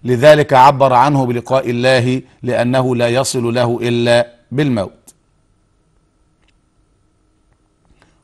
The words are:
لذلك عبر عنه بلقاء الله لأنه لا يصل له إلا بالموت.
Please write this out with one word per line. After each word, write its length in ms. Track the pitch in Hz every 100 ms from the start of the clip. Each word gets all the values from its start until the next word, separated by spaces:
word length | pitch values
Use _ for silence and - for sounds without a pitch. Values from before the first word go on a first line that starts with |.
لذلك 480 | 117 123 143 151 143
عبر 400 | 135 131 139 135
عنه 340 | 123 135 143 127
بلقاء 440 | 120 - 131 113
الله 520 | 120 127 131 123 127 - _
لأنه 540 | 123 113 120 131 127 123
لا 120 | 120
يصل 460 | 120 135 131 117
له 240 | 117 120 120
إلا 500 | 120 120 120 120 120 _ _
بالموت. 640 | 123 151 117 90 _ _ _ _ _ _ _ _ _ _ _ _ _ _ _ _ _ _ _ _ _ _ _ _ _ _ _ _ _ _ _ _ _